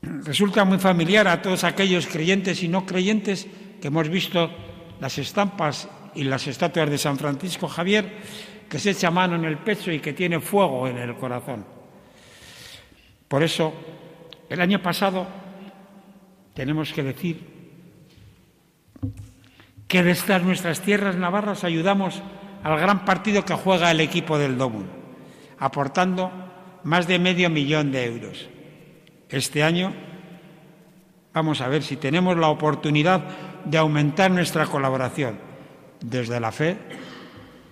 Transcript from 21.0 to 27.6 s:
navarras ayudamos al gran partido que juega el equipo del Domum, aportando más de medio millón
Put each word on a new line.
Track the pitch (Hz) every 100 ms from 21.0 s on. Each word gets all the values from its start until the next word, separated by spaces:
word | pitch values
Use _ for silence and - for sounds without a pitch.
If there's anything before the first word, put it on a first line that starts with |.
| 202 180
navarras | 180 196 208 185
ayudamos | 180 165 175 196 185 - - - - -
al | 156 156
gran | 180 202
partido | 190 185 220 202
que | 190
juega | 156 180 185 170
el | 160
equipo | 156 175 156 151
del | 143 127
Domum, | 131 107 92 - - - - - - -
aportando | 139 - 135 185 185 180 185 - - - - - 143
más | 170 170
de | 180
medio | 180 180 180
millón | 156